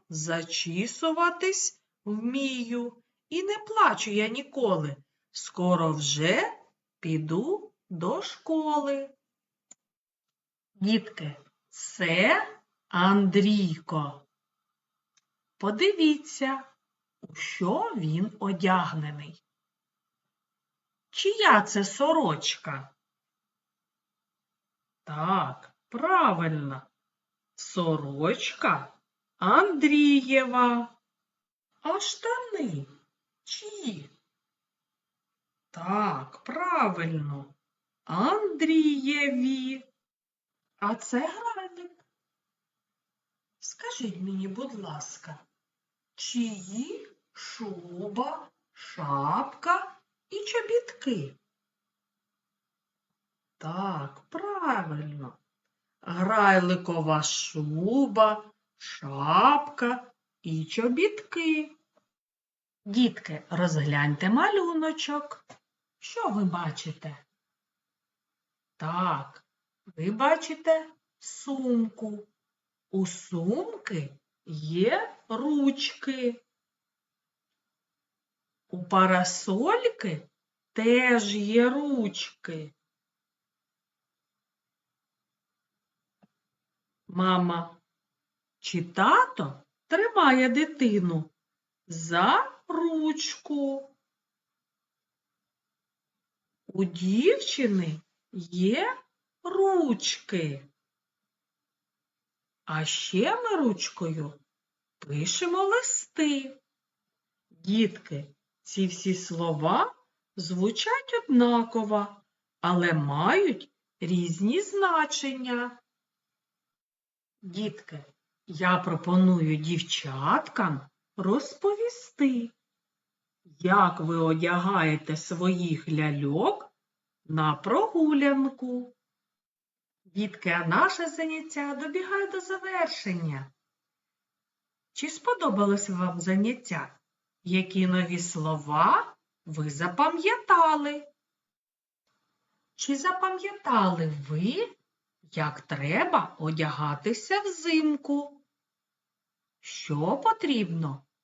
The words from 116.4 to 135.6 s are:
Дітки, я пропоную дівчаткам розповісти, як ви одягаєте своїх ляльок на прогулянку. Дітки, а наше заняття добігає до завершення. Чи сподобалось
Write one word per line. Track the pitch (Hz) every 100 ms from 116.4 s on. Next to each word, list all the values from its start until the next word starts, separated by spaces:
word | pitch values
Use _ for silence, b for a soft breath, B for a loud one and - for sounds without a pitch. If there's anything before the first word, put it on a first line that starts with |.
| _ _ _ _ _ _ _ _ _ _
Дітки, | 190 175 214 - - 151 - _ _ _ -
я | 156 180 180
пропоную | 185 165 175 180 185 180 156 151
дівчаткам | 156 165 - - 143 131 143 262 - - 185 143 - _ _ -
розповісти, | 185 240 - - 392 415 466 - - - 277 247 233 - _ _ _ _ _ _ _ _ 180 151
як | 180 202 180 175
ви | 160 165
одягаєте | 160 160 170 180 180 196 160 156 156 156
своїх | - 170 180 175 175 160 -
ляльок | 156 151 143 143 151 277 - - _ _ _ _ _ -
на | 156 156
прогулянку. | 143 190 262 440 339 311 294 277 277 269 - 254 247 247 _ _ _ _ _ _ _ _ _ _ _ 190
Дітки, | 175 208 - 180
а | 170 165
наше | 180 359 370 339
заняття | - 320 320 311 294 285 269
добігає | 302 359 370 392 392
до | 381
завершення. | 349 381 381 370 320 - 202 175 165 139 135 _ _ _ _ _ _ _ _ _ _ _ _ _ _
Чи | - 302
сподобалось | - - 480 320 202